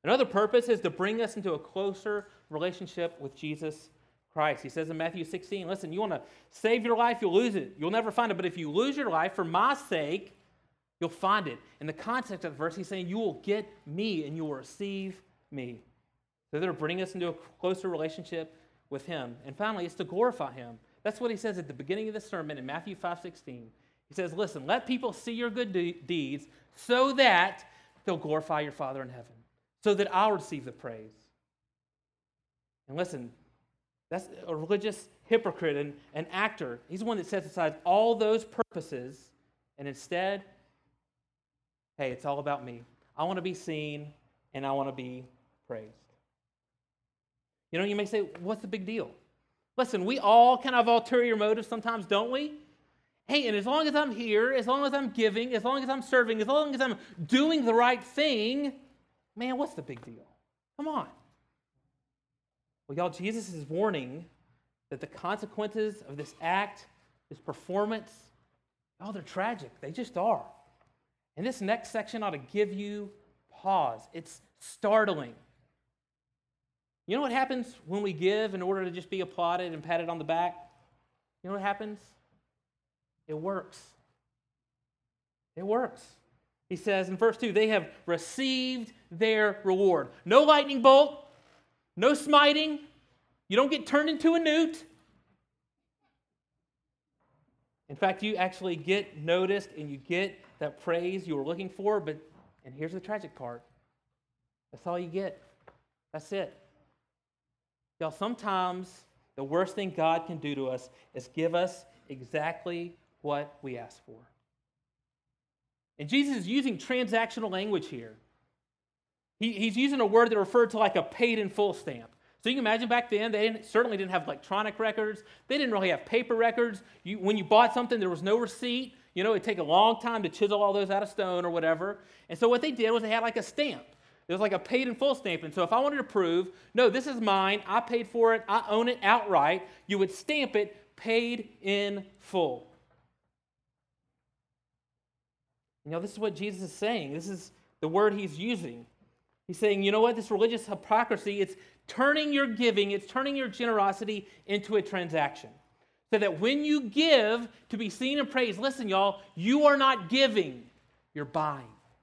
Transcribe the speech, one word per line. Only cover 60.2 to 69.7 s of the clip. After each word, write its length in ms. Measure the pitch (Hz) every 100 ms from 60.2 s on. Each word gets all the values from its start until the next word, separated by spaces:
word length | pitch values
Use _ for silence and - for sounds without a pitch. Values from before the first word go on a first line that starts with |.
| - _ _ _ _ -
Come 100 | 302
on. 200 | 294 131 - _ _ _ _ _ _ _ _ _ _ _ _ _ _ _ _ -
Well, 80 | 143
y'all, 140 | 180
Jesus 420 | 180 190 226 185
is 160 | 165 143
warning 560 | 160 214 170 127 147 170 _ _ _ _ _ _
that 120 | 135
the 60 | -
consequences 960 | - 175 202 214 - 214 214 214 208 -
of 80 | 143
this 180 | 147 -
act, 460 | 165 190 208 - - _ _ _ _
this 100 | -
performance, 720 | - - - 190 208 220 214 - _ _ _ _ _ _ _ _
oh, 140 | 196
they're 80 | 196
tragic. 500 | 147 190 214 220 131